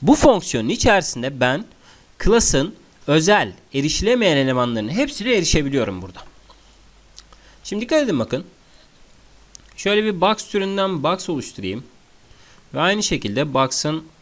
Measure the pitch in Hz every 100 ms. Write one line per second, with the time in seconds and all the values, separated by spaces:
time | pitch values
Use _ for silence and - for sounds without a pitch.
0 | 151 - 294 196 - 120 117 175 - 196
1 | - 123 131 135 127 147 226 - - -
2 | _ - 180 233 - 139 175 - - _
3 | - 156 170 208 107 - _ 135 156 -
4 | 196 247 196 143 131 127 120 113 110 196
5 | 294 - 233 220 165 156 139 135 107 92
6 | 92 - - - - - _ _ _ _
7 | _ - - - - - - 208 240 311
8 | 262 135 110 135 - _ _ - _ _
9 | - - - - - - - - 196 214
10 | 214 175 190 214 - 202 196 196 190 170
11 | 151 185 - 139 - - 95 113 - _
12 | _ - _ - - - - 135 175 208
13 | - 147 104 120 147 135 131 - 151 160
14 | 156 _